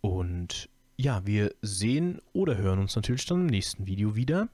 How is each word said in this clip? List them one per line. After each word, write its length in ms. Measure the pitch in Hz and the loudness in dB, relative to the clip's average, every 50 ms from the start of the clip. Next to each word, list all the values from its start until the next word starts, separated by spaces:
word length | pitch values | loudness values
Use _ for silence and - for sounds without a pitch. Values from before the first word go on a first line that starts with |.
Und 680 | - 101 90 92 90 87 90 90 87 87 - - - - _ _ _ _ _ | 0 0 0 0 -2 -2 -2 -4 -4 -6 -8 -10 -10 -12 _ _ _ _ _
ja, 300 | - 127 139 127 98 95 | -2 0 0 0 0 0
wir 280 | 101 104 104 104 101 - _ - | 0 2 2 2 2 0 _ -8
sehen 580 | 104 98 90 98 113 131 147 175 175 180 - - _ _ | -6 -4 0 0 2 2 2 0 -2 -2 -6 -12 _ _
oder 240 | 180 196 175 123 | 0 0 2 2
hören 220 | 95 98 95 92 95 | 2 2 2 2 2
uns 180 | 98 95 - | 2 0 0
natürlich 300 | 117 104 - 123 131 - | -2 0 0 -2 -2 0
dann 160 | - 175 180 180 | 0 0 2 2
im 40 | |
nächsten 400 | 170 123 98 92 - - - 101 | 2 2 2 0 -2 -6 -6 -4
Video 300 | 95 92 98 104 107 107 | -4 -2 0 0 0 0
wieder. 320 | 110 123 127 160 180 214 233 | 0 0 2 2 0 0 -2